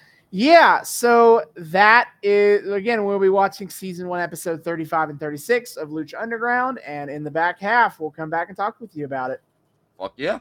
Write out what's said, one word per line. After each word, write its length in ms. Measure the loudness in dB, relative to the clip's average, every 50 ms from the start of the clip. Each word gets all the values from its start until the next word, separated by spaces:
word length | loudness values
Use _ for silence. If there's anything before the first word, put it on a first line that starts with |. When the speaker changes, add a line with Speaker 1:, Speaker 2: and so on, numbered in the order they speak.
| _ _ _ _ _ _
Speaker 1:
Yeah, 500 | -4 0 4 6 8 8 8 6 4 2
so 640 | 0 -6 -6 0 2 4 6 6 8 6 6 4 2 -2 -10
that 540 | -16 -10 -2 2 4 6 6 6 6 4 0 _ _
is, 480 | -2 2 2 4 4 4 4 2 0 -2
again, 360 | -6 -4 -2 -2 -2 -2 -2
we'll 140 | -2 0 2
be 100 | 2 2
watching 400 | 4 4 2 0 -2 -6 -14 -14
season 380 | -14 -12 -12 -10 -10 -10 -8 -6
one, 100 | -6 -4
episode 440 | -6 -6 -8 -8 -8 -8 -8 -6 -6
thirty-five 460 | -6 -6 -6 -6 -4 -2 -2 -2 -2
and 100 | -6 -8
thirty-six 580 | -8 -8 -8 -6 -4 -2 -2 -2 -2 -6 -12
of 120 | -12 -12 -10
Lucha 320 | -8 -8 -10 -10 -10 -10
Underground, 580 | -10 -8 -8 -6 -4 -2 -2 -2 -2 -4 -6 -8
and 300 | -12 -12 -12 -10 -10 -10
in 140 | -10 -10 -10
the 80 | -6
back 280 | -4 -2 -2 -2 -4 -6
half, 400 | -4 -2 2 2 2 2 0 -4
we'll 120 | -12 -10
come 180 | -10 -10 -10 -6
back 200 | -6 -6 -6 -6
and 80 | -8
talk 220 | -8 -8 -8 -8 -10
with 160 | -18 -16 -12
you 80 | -12 -10
about 260 | -8 -8 -6 -6 -6
it. 100 | -8 -10 _ _ _ _ _ _ _ _ _ _ _
Speaker 2:
Fuck 160 | -12 -12 -12 _
yeah, 220 | -8 -6 -6 -6 -8